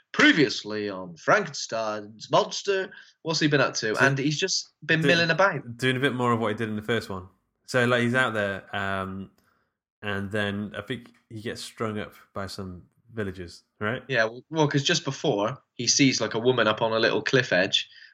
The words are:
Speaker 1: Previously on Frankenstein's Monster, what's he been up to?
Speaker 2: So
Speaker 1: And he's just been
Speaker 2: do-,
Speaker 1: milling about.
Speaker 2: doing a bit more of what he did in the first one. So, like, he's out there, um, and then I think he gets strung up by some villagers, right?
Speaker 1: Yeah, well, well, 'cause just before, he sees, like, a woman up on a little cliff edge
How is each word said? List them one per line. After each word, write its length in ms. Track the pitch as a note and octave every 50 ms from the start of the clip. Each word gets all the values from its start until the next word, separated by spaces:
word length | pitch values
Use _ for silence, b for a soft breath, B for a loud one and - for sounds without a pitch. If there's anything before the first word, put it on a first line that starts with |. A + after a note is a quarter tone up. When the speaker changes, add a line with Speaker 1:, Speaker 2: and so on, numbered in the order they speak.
| B B
Speaker 1:
Previously 800 | - - C4+ D4+ B3+ E3 C3 G#2 - - - G#2 G#2+ G#2+ G#2 G2+
on 260 | F#2+ F#2 F#2 F2+ E2+
Frankenstein's 1120 | - - D3 F#3 G#3+ G3 D#3 C#3 - - - A#2 A2+ A2 G#2+ G#2+ G#2+ G#2 G#2 A2+ G#2 - B2
Monster, 600 | D3 F3+ G#3 F#3 - - - G3+ G3 F#3+ F#3 F#3 B B B B B B -
what's 160 | E3 E3 -
he 80 | F3
been 140 | D3 D3 C3+
up 120 | A#2+ - -
to? 200 | - A#2 A2 -
Speaker 2:
So 100 | - C3+
Speaker 1:
And 120 | C#3 C#3
he's 220 | C3 B2 D#3 D3+ -
just 300 | F#3+ F#3+ - - - - _ _ D#3
been 160 | D3+ D#3+ D#3+
Speaker 2:
do-, 60 | D#3+
Speaker 1:
milling 240 | F3 F3 E3+ E3+ E3
about. 460 | D#3+ E3 F#3+ G3 E3+ C#3 A#2 A#2+ A#2
Speaker 2:
doing 200 | - C3 C3 B2+
a 20 | B2
bit 140 | C#3 C3+ A#2
more 180 | B2+ B2 A#2+
of 80 | A#2 A2+
what 100 | A2+ G#2
he 40 | G#2+
did 140 | A#2 A2+ A2
in 60 | G#2+
the 60 | G#2+ G#2
first 260 | A#2+ A#2 A2 - -
one. 180 | G2 F#2 F#2 - _ _ _ _ _ _ _
So, 200 | - - B2+ A#2+
like, 160 | A#2+ B2 A#2+ A#2+
he's 100 | A#2 B2
out 200 | C3 B2+ A#2 A2
there, 280 | G#2+ G2+ G2 G2 F#2+ - - -
um, 560 | G2+ G2 G2 G2 F#2+ F#2+ F#2+ F#2+ F#2+ F#2+ - _ _ _ _ _ _ _ _ _ _ _ _ _ _ G#2
and 260 | G#2 G2 G2+ G2+ G2
then 420 | G#2 G#2+ G#2 G2+ G2 G2+ G#2 F#2+ -
I 40 | G2+
think 280 | - - B2+ A#2+ - - _ _ _ -
he 120 | A2+ G#2+
gets 220 | G#2 A#2 - - -
strung 340 | - - - A#2 A2 G#2+
up 160 | G#2 F#2+ - - - - _ -
by 100 | G#2 G2
some 380 | F#2 - - G2 F#2 F2+ E2+ - _ _ _ _ _ A2+
villagers, 480 | A2+ G2+ F#2+ F2+ F#2+ F2 E2+ - - _ _ _ -
right? 240 | G#2+ G#2+ B2 - -
Speaker 1:
Yeah, 180 | - C3 A2+ A2
well, 180 | A2 A#2+ B2+ - -
well, 160 | D#3 D#3+ D3+
'cause 160 | C#3+ D3 C#3 C3+
just 200 | - F3 D3+ -
before, 520 | C#3+ C#3+ - - D3+ A2 G2+ G2+ A#2 C#3 - _ _ _
he 140 | - A#2+
sees, 340 | A#2 - - C#3+ B2+ A2+ -
like, 140 | A2 G#2+ -
a 40 | A2
woman 280 | A#2 B2+ B2 A#2 G#2+
up 160 | G#2+ G#2+ - A#2
on 80 | A2
a 80 | A2+ A2+
little 240 | A#2 - - G#2+ -
cliff 280 | - - B2+ - -
edge 380 | F#2 F2+ F#2+ G#2 - - - - B B B B